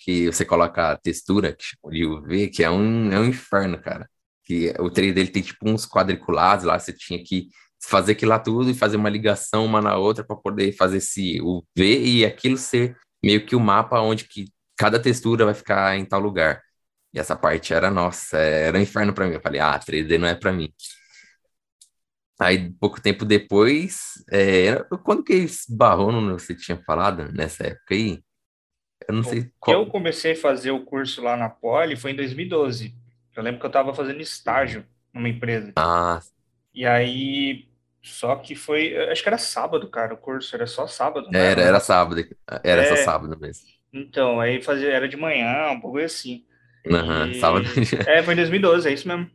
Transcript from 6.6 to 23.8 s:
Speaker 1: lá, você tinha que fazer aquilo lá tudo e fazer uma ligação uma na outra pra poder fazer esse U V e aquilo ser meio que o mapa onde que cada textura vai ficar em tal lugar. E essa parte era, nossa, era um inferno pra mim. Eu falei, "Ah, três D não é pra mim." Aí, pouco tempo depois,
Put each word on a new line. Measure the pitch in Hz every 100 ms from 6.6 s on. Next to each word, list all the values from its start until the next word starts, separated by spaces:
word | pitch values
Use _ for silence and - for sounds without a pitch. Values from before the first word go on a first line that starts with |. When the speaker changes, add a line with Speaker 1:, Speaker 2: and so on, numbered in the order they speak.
| 87
Speaker 1:
lá, | 82
você | -
tinha | 85 - 87
que | - 92 - _ _ _
fazer | - - 92
aquilo | 104 107
lá | 113
tudo | 113 113 127
e |
fazer | 127 110 104
uma | 107
ligação | 104 107 101 - 107 110
uma | 107
na | 104 95
outra | 101 110
pra | 104 104
poder | 98 101 98
fazer | 101 92 95
esse | - - 92 82
U | 82 90 - -
V | 95 131
e | 123 120 107
aquilo | - 127 131
ser | - 123 123 123 _ _
meio | 101 107 107
que | 123
o |
mapa | 107 101 110 120
onde | 110 110 -
que | - 95 _ _ -
cada | 104 117
textura | 127 120 113 113 107
vai |
ficar | 101 - 98 95 98
em | 92
tal | 98
lugar. | 101 92 80 76 _ _ _ _ _
E | 80
essa | 76 -
parte | 76 82 -
era, | 82 92
nossa, | 95 90 - - 78
era | 78 78 80 90
um |
inferno | 101 107 104
pra | 98 92
mim. |
Eu | 78
falei, | 78 71
"Ah, | 76 73
três | - 78 78
D | 82
não | 85
é | 87
pra | 98
mim." | 92 78 - - - _ - - _ _ _ _ _ - _ _ _ _ -
Aí, | 92 92 87
pouco | - 101 -
tempo | 101 98 107
depois, | 104 - 101 113 151